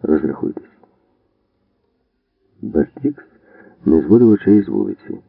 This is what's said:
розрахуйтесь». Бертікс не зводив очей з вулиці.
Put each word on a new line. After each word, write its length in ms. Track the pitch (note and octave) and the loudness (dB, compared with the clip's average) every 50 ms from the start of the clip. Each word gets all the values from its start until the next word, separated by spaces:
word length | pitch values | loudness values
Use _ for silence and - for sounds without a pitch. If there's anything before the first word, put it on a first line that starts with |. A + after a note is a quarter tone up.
| - | 0
розрахуйтесь». 600 | - D2+ D2+ D2+ - - - - - - - - _ _ _ _ _ _ _ _ _ _ _ _ _ _ _ _ _ _ _ _ _ _ _ _ _ _ _ _ _ _ _ _ _ _ _ _ _ _ _ G#2+ | 0 0 0 0 -4 -6 -6 -8 -8 -10 -10 -18 _ _ _ _ _ _ _ _ _ _ _ _ _ _ _ _ _ _ _ _ _ _ _ _ _ _ _ _ _ _ _ _ _ _ _ _ _ _ _ -16
Бертікс 640 | G#2 - - - - _ - - D4+ D4 - - _ _ _ _ _ _ _ - - _ _ _ | -6 -2 -2 -4 -4 _ -8 -6 -6 -6 -6 -18 _ _ _ _ _ _ _ -20 -20 _ _ _
не 180 | - D#2 D#2+ C#2+ | 0 0 0 2
зводив 260 | D2+ G2+ A#2+ B2 A2+ | 4 4 4 6 4
очей 340 | G#2+ G2+ - F#2+ G#2 G#2 G2 | 4 2 2 2 2 2 2
з 60 | - | 0
вулиці. 520 | G#1 G1+ G1+ G1+ - _ _ - - - _ | -4 -4 -4 -4 -8 _ _ -16 -16 -16 _